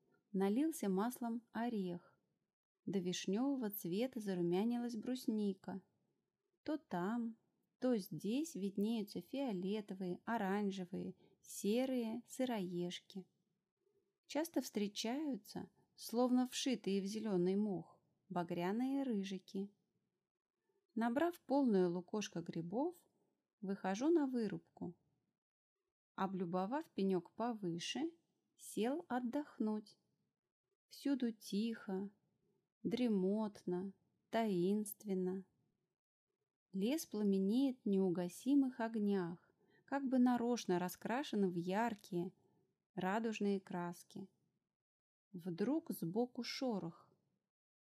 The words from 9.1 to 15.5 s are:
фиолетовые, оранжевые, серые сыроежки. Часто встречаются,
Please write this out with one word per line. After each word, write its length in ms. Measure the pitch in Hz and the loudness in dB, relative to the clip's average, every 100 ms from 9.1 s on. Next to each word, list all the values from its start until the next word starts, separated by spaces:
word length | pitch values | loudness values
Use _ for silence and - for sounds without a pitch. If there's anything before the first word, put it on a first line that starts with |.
| 180 | -8
фиолетовые, 1040 | - 262 269 190 190 214 208 190 185 175 | -8 -4 -2 -2 -2 -4 -6 -6 -6 -6
оранжевые, 880 | - 233 190 202 202 190 175 180 180 - - _ | -4 -2 0 0 -2 -4 -6 -6 -8 -10 -18 _
серые 840 | - - 196 226 262 254 226 233 - | -16 -4 0 2 2 0 -2 -6 -8
сыроежки. 960 | - 254 226 180 175 175 180 _ 196 180 _ _ _ _ _ _ _ _ _ - | -4 -2 0 -2 -2 -4 -4 _ -14 -14 _ _ _ _ _ _ _ _ _ -8
Часто 340 | 277 339 294 | -4 0 -2
встречаются, 1080 | 254 214 202 - 220 269 311 247 - | -2 -2 -2 -2 -4 -2 -2 -4 -8